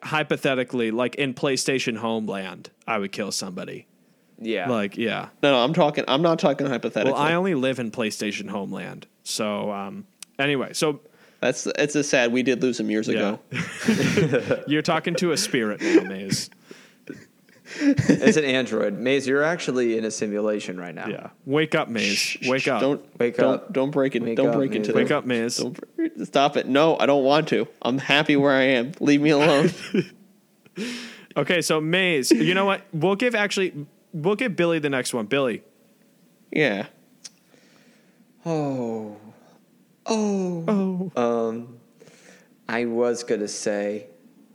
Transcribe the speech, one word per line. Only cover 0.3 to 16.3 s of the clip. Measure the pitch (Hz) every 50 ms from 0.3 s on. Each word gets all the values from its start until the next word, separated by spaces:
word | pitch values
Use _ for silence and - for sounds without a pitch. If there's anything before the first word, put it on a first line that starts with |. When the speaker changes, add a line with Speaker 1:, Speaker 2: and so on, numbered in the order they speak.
| 160 139 - 151 135 127 127 123 - 127 117 110
Speaker 1:
like, | 110 117 123 123 -
in | - 143 139 123
PlayStation | - - 147 131 127 - - 139 131 - 131 117 107
Homeland, | 117 113 113 113 110 101 95 98 95 92 90 87 - - _ _ - -
I | 113 107
would | 98 101
kill | - - 107 98
somebody. | 98 - - 95 90 95 90 87 92 - - _ _ _ _ _ _ _ _ _ _ -
Speaker 2:
Yeah. | 113 113 110 98 90 -
Speaker 1:
Like, | 123 110 101 101 -
yeah. | - 117 110 101 98 98 - - -
Speaker 3:
No, | - 143 139
no, | 123 117
I'm | 131 160
talking, | 175 170 - 151 - - -
I'm | 127 139
not | 170 170 165 151
talking | - 156 139 143 143 139
hypothetically. | 127 117 - 117 - 110 104 127 135
Speaker 1:
Well, | 127
I | 143 156 165
only | 175 185 196 180
live | 135 127 131 131 120
in | 123 113
PlayStation | 107 - 117 107 101 - 113 107 101 - 101 101
Homeland. | 98 104 98 98 98 95 95 95 95 98 104 _ _ _ -
So, | - - - 113 107 104 101 104 104
um, | 101 101 98 101 98 98 104 _ _ - - _ _ -
anyway, | 139 143 147 135 110 95 -
so | - 165 156 147 131 _ - _ _ - - _ -
Speaker 3:
That's, | - 123 127 - - -
it's | - - 147 147 147
a | 147 143
sad, | 143 - 135 120 120
we | 117 127
did | 127 131 127 110 -
lose | 127 120 -
him | 110 107
years | 107 107 107 104
Speaker 1:
Yeah. | 104 107 101 101 107 - - -
Speaker 3:
ago. | - 120 - - - - - - 220 185 139 - 175 208 190 147 135 123 110 - 139 - -
Speaker 1:
<laughs> | -
You're | 143 151
talking | 147 - 165 160 156 - 175 180
to | 180 175 151
a | -
spirit | - - - 131 113 107 104 -
now, | - 110 113 107
Maze. | 95 92 95 95 101 98